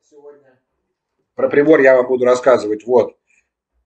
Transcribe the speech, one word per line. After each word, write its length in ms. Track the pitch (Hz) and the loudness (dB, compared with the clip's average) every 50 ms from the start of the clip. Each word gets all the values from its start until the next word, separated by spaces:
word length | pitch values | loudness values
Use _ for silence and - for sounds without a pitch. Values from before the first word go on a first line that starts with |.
| _ _ | _ _
сегодня? 520 | 147 147 143 147 143 _ _ _ _ _ _ _ _ _ _ _ _ _ _ _ _ _ _ _ _ | _ _ -20 -20 -20 _ _ _ _ _ _ _ _ _ _ _ _ _ _ _ _ _ _ _ _
Про 160 | - 131 131 | -8 -6 -4
прибор 300 | - 143 147 156 160 147 | -2 0 2 2 2 4
я 160 | 131 131 131 | 4 4 2
вам 100 | 127 123 | 2 0
буду 200 | 127 127 123 127 | -2 -4 -2 -2
рассказывать. 600 | 127 127 123 - 139 123 110 104 104 107 107 - | -2 -2 0 0 0 0 0 -2 -4 -8 -8 -6
Вот. 320 | 117 127 117 104 - - _ _ _ _ _ _ _ _ _ _ _ _ _ _ | -2 0 0 0 -2 -6 _ _ _ _ _ _ _ _ _ _ _ _ _ _